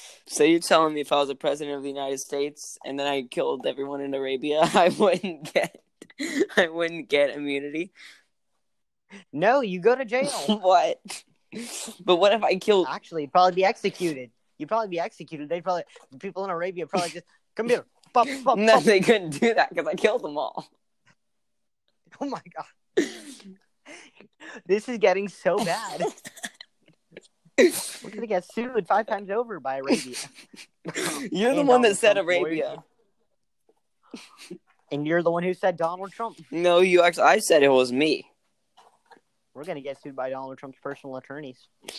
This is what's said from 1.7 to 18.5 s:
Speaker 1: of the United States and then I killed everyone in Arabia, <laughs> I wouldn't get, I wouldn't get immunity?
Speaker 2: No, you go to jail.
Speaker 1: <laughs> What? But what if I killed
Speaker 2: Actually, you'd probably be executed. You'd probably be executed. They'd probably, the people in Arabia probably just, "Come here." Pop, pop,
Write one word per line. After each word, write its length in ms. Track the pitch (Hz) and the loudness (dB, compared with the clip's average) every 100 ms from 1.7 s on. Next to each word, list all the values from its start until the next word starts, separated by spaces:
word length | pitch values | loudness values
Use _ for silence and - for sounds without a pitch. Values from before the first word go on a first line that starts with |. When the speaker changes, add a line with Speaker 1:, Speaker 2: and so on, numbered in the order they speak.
| 143 | -8
Speaker 1:
of 60 | |
the 60 | 139 | -8
United 300 | 139 135 135 | -8 -6 -8
States 600 | - 143 147 147 - - | -6 -6 -6 -8 -18 -16
and 140 | - 139 | -10 -6
then 80 | 143 | -4
I 160 | 139 | -4
killed 440 | 123 - 139 135 131 | -4 -4 -4 -4 -4
everyone 340 | 131 139 143 | -6 -6 -8
in 100 | 139 | -6
Arabia, 460 | 135 135 135 147 147 | -6 -4 -4 -2 2
<laughs> 140 | 160 | 2
I 160 | 202 175 | 4 4
wouldn't 600 | 143 190 180 190 156 156 | 4 2 2 -2 -10 -6
get, 280 | - - - _ _ - - 311 294 403 - | -2 -2 -6 _ _ -20 -12 -6 -4 0 0
I 120 | 170 | 0
wouldn't 400 | 165 165 165 123 | 0 -4 -6 -2
get 220 | 143 143 | 0 0
immunity? 640 | 143 147 139 143 151 190 - - - _ _ _ _ _ _ _ _ _ 202 _ | -2 -6 -6 -6 -8 -10 -14 -20 -20 _ _ _ _ _ _ _ _ _ -20 _
Speaker 2:
No, 280 | 135 196 277 | -2 2 2
you 180 | 226 180 | 0 0
go 140 | 196 254 | 2 2
to 80 | |
jail. 260 | 240 240 285 240 - | 0 -4 -2 -2 -2
Speaker 1:
<laughs> 140 | 214 | 0
What? 360 | 185 175 160 - - - - _ _ 208 233 - - - | 4 4 4 -4 -10 -16 -18 _ _ -14 -12 -12 -14 -4
But 120 | 175 175 | 2 4
what 180 | 202 | 4
if 80 | 214 | 4
I 140 | 202 185 | 2 0
killed 320 | - 202 170 | 2 2 2
Speaker 2:
Actually, 320 | - - 165 | -4 -8 -10
you'd 100 | 143 | 0
probably 220 | 180 180 | 4 4
be 100 | 180 | 4
executed. 680 | 190 233 202 - 175 139 123 _ _ - | 2 2 -4 -2 -4 -4 -10 _ _ -16
You'd 100 | 151 | -4
probably 200 | 220 214 | -4 -2
be 120 | 170 | -4
executed. 480 | 175 - 156 151 147 | -6 -8 -14 -12 -8
They'd 160 | 170 | -6
probably, 200 | 165 180 - - _ | -4 -4 -6 -16 _
the 60 | 262 | -16
people 260 | 196 180 | -12 -8
in 60 | 196 | -6
Arabia 360 | 165 180 175 156 | -6 -6 -8 -6
probably 220 | 190 170 | -4 -4
just, 140 | 160 - _ _ - | -8 -18 _ _ -6
"Come 140 | 240 | 0
here." 160 | 233 - _ _ | -2 -2 _ _
Pop, 140 | 247 233 269 | 2 2 0
pop, 140 | 247 | 0